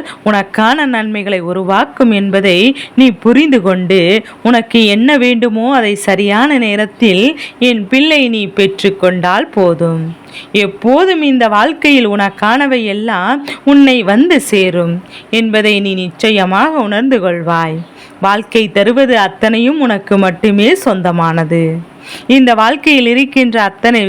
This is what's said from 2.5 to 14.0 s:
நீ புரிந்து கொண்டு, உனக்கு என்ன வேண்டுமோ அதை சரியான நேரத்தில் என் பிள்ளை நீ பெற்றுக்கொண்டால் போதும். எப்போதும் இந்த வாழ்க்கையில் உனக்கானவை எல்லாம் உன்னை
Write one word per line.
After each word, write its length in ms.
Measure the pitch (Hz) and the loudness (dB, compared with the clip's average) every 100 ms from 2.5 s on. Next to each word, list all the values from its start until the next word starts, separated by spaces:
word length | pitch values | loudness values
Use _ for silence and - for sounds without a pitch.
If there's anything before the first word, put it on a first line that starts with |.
| 175 240 269 - - | 2 2 0 -4 2
நீ 120 | 262 180 | 2 2
புரிந்து 380 | 226 247 311 254 | 2 2 2 2
கொண்டு, 400 | 185 185 180 190 170 214 - - | 0 -2 0 2 2 0 -4 -4
உனக்கு 360 | 226 240 226 233 214 | 0 0 2 2 2
என்ன 300 | 208 254 285 | 2 2 2
வேண்டுமோ 500 | 247 240 240 220 240 | 2 0 -2 -2 -2
அதை 200 | 269 214 202 - | 0 -2 -2 -2
சரியான 500 | 190 202 208 285 277 | -2 0 0 0 0
நேரத்தில் 680 | 220 202 208 - 226 185 254 320 - - | 0 -2 -4 0 0 2 0 -2 -12 -2
என் 240 | 247 226 196 | 0 0 -2
பிள்ளை 340 | 262 311 302 247 | 0 2 2 0
நீ 140 | 220 196 - | -2 -4 -2
பெற்றுக்கொண்டால் 920 | 196 196 202 196 185 180 180 202 294 208 | -2 0 -4 0 -2 0 -2 -2 -2 0
போதும். 500 | 180 165 170 165 160 165 - - - 208 | 0 0 -2 -4 -6 -10 -18 -20 -4 -2
எப்போதும் 580 | 196 - 226 285 381 339 | -2 -2 0 2 2 0
இந்த 240 | 294 254 226 | 0 2 2
வாழ்க்கையில் 600 | 208 262 311 294 277 220 | 2 0 0 2 2 2
உனக்கானவை 680 | 202 196 - 208 254 277 254 214 | 0 -2 -2 -2 0 0 -2 -2
எல்லாம் 520 | 208 226 190 190 277 285 - 277 | -4 -4 -4 -4 -4 -6 -4 2
உன்னை 320 | 285 269 254 | 4 4 2